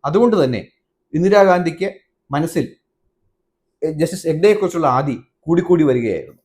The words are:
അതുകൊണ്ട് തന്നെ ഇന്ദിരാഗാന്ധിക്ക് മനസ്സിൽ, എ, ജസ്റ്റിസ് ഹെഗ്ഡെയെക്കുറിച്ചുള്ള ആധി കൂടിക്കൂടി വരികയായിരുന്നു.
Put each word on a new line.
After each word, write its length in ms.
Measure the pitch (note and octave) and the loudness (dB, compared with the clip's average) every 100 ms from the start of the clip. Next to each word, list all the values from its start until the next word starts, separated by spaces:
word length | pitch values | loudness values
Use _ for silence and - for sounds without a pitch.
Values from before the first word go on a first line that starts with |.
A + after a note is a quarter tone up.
അതുകൊണ്ട് 380 | C#3 F#3 A#3+ G#3 | -2 2 2 2
തന്നെ 240 | C3+ A2 - _ _ _ _ | 0 -2 -8 _ _ _ _
ഇന്ദിരാഗാന്ധിക്ക് 840 | D#3 F#3 G3+ F#3+ F3+ E3 D#3+ F#3+ - _ _ _ | -2 2 4 4 4 0 -6 -8 -10 _ _ _
മനസ്സിൽ, 440 | C#3+ E3 D#3+ A#2+ - _ _ _ _ _ _ _ _ _ _ | -6 -4 -4 -6 -10 _ _ _ _ _ _ _ _ _ _
എ, 80 | D#3 | -8
ജസ്റ്റിസ് 360 | D3+ E3 F#3 E3 | -4 -4 -4 -6
ഹെഗ്ഡെയെക്കുറിച്ചുള്ള 600 | D#3 G3+ G3+ F#3+ E3+ D3+ | 0 2 2 -2 0 0
ആധി 320 | B2+ D3 A2+ _ _ | 0 -2 -6 _ _
കൂടിക്കൂടി 440 | D#3 E3+ F3 F3 | 0 0 2 2
വരികയായിരുന്നു. 580 | D3+ B2 A2+ E2+ C2 - | 2 0 -2 -6 -8 -20